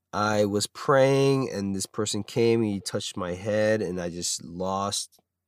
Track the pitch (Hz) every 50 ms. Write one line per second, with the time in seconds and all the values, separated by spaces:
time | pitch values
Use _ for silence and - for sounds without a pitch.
0 | _ _ - 101 104 107 107 104 104 101 101 104 - - - - - - 143 135
1 | 135 135 135 135 135 135 139 135 131 - - 101 101 98 98 95 98 - - -
2 | 107 104 - 104 101 - - 127 117 117 117 117 113 107 101 98 - - - 107
3 | - - - 107 92 87 87 87 95 110 104 107 107 107 110 107 104 82 90 90
4 | 87 87 85 87 85 - - - - 64 82 87 92 95 95 98 98 101 101 -
5 | - - _ _ _ _ _ _ _